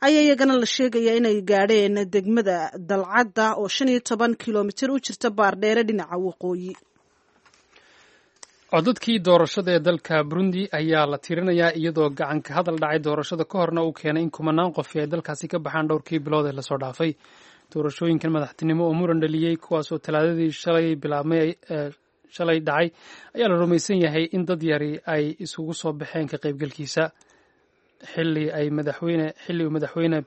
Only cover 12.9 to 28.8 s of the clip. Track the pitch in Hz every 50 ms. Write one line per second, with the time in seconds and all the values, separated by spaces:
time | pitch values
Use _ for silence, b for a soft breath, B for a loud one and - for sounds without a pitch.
12.9 | 151 160 147 151 151 156 143 - 180 160 160 - - 190 175 160 160 170 165 165
13.9 | - - - 156 151 160 170 160 - - 156 156 156 160 180 180 156 - 143 -
14.9 | - 156 151 147 170 165 - - 151 - - 151 - 175 156 151 156 160 156 156
15.9 | 156 156 - - 165 156 139 147 151 151 147 143 135 135 131 - 143 131 135 131
16.9 | 123 - 165 160 147 b b b b b b b b b b _ - 160 147 147
17.9 | 139 - 170 170 165 156 - 156 160 156 147 - - - 160 160 156 165 170 165
18.9 | 156 165 180 170 165 160 156 156 156 160 160 170 165 160 - - 170 156 151 -
19.9 | 165 147 - - 156 151 156 170 170 165 165 160 147 - - 175 165 165 165 165
20.9 | 160 143 139 147 147 143 143 156 165 165 156 160 175 - - - 170 151 147 143
21.9 | 143 _ _ _ _ _ _ _ - - 175 165 165 160 156 151 143 151 170 170
22.9 | B B B B B B B B B - 240 208 180 170 175 170 175 160 - -
23.9 | 202 185 170 151 147 160 165 165 - 185 175 156 185 160 160 160 151 147 147 147
24.9 | 151 156 - - 160 151 147 151 160 - - 160 - - 160 156 170 - - 165
25.9 | 151 147 151 - - 165 156 135 - 139 - 151 143 139 151 139 - - 147 131
26.9 | - 165 160 160 - b b b b b b b b b b b b _ _ _
27.9 | _ _ - - - 170 165 165 156 151 151 156 160 156 147 151 147 156